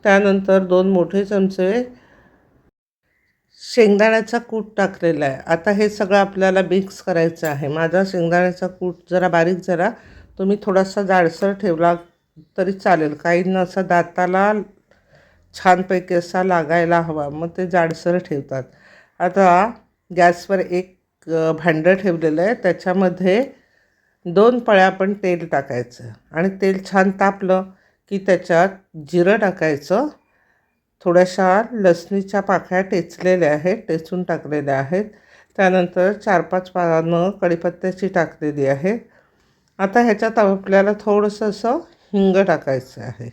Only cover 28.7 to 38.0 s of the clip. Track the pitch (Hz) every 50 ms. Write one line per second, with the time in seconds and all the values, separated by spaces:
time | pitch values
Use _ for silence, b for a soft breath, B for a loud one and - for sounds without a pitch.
28.7 | 190 - _ _ _ 160 147 139 175 175 170 185 214 233 214 190 180 - 165 156
29.7 | 147 139 147 - 180 220 285 302 - _ _ _ _ _ _ _ _ _ _ _
30.7 | _ _ _ _ _ _ - 180 170 180 180 180 - - 190 185 185 208 233 233
31.7 | 254 220 196 180 170 170 - - 202 196 190 196 - 202 196 - 190 190 196 -
32.7 | 180 185 196 190 180 175 165 - - - - 180 185 180 170 147 151 151 147 180
33.7 | 202 226 - - 160 160 160 - 185 180 180 - 170 151 - 139 151 147 143 143
34.7 | 139 135 135 131 180 190 208 208 b b b b b b b b _ - 196 185
35.7 | 185 185 180 175 - 180 180 190 208 202 - 220 190 170 160 - 185 185 185 185
36.7 | _ 180 175 170 165 160 165 165 170 170 175 190 202 190 - 175 170 170 170 175
37.7 | 175 - - 185 185 -